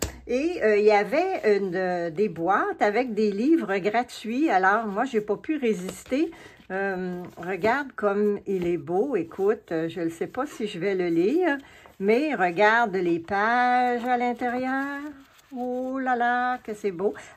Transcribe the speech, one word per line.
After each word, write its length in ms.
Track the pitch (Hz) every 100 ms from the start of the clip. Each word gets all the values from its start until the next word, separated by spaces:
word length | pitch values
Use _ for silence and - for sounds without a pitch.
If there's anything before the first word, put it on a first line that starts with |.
| - - -
Et, 360 | 247 320 359
euh, 140 | 214 208
il 80 | 208
y 60 |
avait 640 | 208 202 285 381 370 214 202
une, 180 | 196 180
euh, 340 | 185 180 170
des 180 | 156 208
boîtes 520 | 160 170 208 403 349
avec 340 | 208 208 262 208
des 160 | 214
livres 460 | 196 262 330 202 196
gratuits. 760 | 180 226 247 - 214 247 320
Alors, 340 | 370 370 214 220
moi, 200 | 196 269
j'ai 160 | 220
pas 140 | 214 196
pu 220 | - 311
résister. 760 | 240 185 185 - - 262 339 - - - -
Euh, 540 | 190 196 185 185 180 180 -
regarde 540 | 175 190 214 262 277 -
comme 440 | 208 202 208 202 -
il 220 | 190 170
est 100 | 175
beau. 380 | 143 180 277 220
Écoute, 560 | - - 196 214 -
euh, 180 | 160 165
je 120 | 170
ne 80 | 165
sais 180 | 165 175
pas 180 | - 285
si 220 | - 208
je 100 | 170
vais 160 | 196
le 140 | 190 180
lire, 500 | 165 190 320 349 277 - - - -
mais 360 | 196 233 302 233
regarde 600 | 180 170 208 226 233 185
les 240 | 175 170
pages 840 | - 202 214 247 247 247 247 240 247
à 100 | 247
l'intérieur. 840 | 247 240 247 247 254 269 277 285 294 277 277 - _ 254
Oh 440 | 247 247 254 262
là 160 | 262 247
là, 440 | 240 247 247 247
que 160 | - 208
c'est 160 | 202
beau. 240 | 170 202 - -